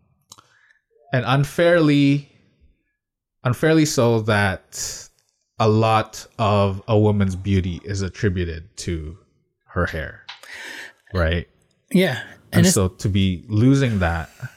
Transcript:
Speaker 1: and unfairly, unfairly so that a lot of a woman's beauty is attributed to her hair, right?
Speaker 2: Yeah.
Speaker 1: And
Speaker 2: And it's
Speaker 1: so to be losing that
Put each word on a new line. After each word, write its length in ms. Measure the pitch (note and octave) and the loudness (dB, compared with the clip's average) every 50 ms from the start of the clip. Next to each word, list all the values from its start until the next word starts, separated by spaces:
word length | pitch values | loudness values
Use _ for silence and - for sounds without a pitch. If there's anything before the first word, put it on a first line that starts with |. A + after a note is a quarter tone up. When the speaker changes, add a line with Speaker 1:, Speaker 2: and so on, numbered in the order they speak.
| _ _ _ _ _ - - - - _ _ _ _ _ _ _ _ _ _ _ _ - | _ _ _ _ _ -20 -20 -20 -20 _ _ _ _ _ _ _ _ _ _ _ _ -4
Speaker 1:
and 140 | - B2+ A#2 G#2+ | -2 -2 0 0
unfairly, 1000 | B2+ C#3 C#3+ C#3+ - - E3+ E3+ F3 E3+ D#3+ D3 D3 C#3+ C#3+ C#3 C#3 C#3+ C#3+ - _ _ _ _ _ _ _ _ _ _ _ _ _ _ _ _ _ _ _ _ _ _ - | 2 0 0 0 0 2 4 4 6 6 4 4 4 4 4 4 4 2 -2 -8 _ _ _ _ _ _ _ _ _ _ _ _ _ _ _ _ _ _ _ _ _ _ -4
unfairly 420 | C3 A#2+ - - D#3 D#3+ D#3+ D#3 | -4 -2 0 2 2 4 4 2
so 360 | D3 - - A#2 A#2+ A#2 A2+ | 2 2 2 2 2 2 2
that 880 | A2 A2 G#2+ G2+ G2+ G2 F#2 - _ _ - - - - - - - - _ _ _ _ _ _ _ _ _ - | 0 0 0 2 2 0 -2 -4 _ _ -14 -12 -10 -10 -12 -14 -18 -20 _ _ _ _ _ _ _ _ _ -2
a 80 | A2+ A2 | 0 2
lot 600 | G#2+ A2 A2+ A2 A2 A2 A2 - - - - - _ - | 2 2 2 2 2 0 0 -4 -8 -18 -20 -14 _ -4
of 460 | A2+ G2+ G#2 G2+ G2+ G2 G2 G2 - - | -2 0 2 2 2 0 0 -4 -4 0
a 100 | A2+ G#2 | 2 2
woman's 360 | G#2+ G#2 G#2 G#2 G2 F#2+ F#2 | 4 4 2 2 0 0 -2
beauty 460 | F2+ F#2+ G2+ G2 F#2+ F2 F#2 E2+ D2+ - | -4 -2 0 0 0 0 0 -4 -8 -10
is 200 | - G2+ G2 G2 | -8 -8 -6 -6
attributed 680 | F#2 - - - G#2 F2 F#2 F2 E2 D#2+ E2 E2 - _ - | -8 -6 -4 -2 -2 -2 -2 -4 -6 -6 -10 -14 -18 _ -12
to 400 | - - F2 D#2+ D#2 F2 E2+ - _ _ _ _ _ _ _ _ _ _ | -8 -8 -6 -6 -8 -12 -16 -18 _ _ _ _ _ _ _ _ _ _
her 180 | - - F2 - | -4 -4 -4 -2
hair, 360 | - - - - - - - - - - - - - - - - - - - - - _ _ _ - | -4 -6 -10 -10 -12 -16 -20 -20 -20 -20 -20 -20 -20 -18 -18 -16 -16 -16 -18 -20 -20 _ _ _ -2
right? 320 | F#2 E2+ D#2+ E2+ F2 - - _ _ _ _ _ _ _ - | 0 0 0 0 -2 -4 -8 _ _ _ _ _ _ _ -2
Speaker 2:
Yeah. 280 | - F3+ F#3 E3+ B2 A2 - - - - _ _ | 0 2 2 2 -2 -4 -10 -14 -20 -20 _ _
Speaker 1:
And 80 | - - | -6 -2
Speaker 2:
And 60 | E3+ F#3 | 0 0
it's 80 | F3 | 2
Speaker 1:
so 140 | - G2 F#2 | 2 0 -2
to 200 | - - - A2 | -4 -4 -6 -2
be 340 | F#2 G2+ F#2+ F#2+ F#2 E2 - - | 0 0 0 0 -2 -4 -8 -6
losing 480 | G#2+ G#2 A#2 C3 C#3 C3+ C3+ B2 A2 G2 | -2 0 2 2 2 2 0 -2 -2 -2
that 300 | F2+ E2 E2+ E2 D#2+ - - - - - - | -2 -2 -2 -4 -8 -10 -14 -18 -18 -18 -18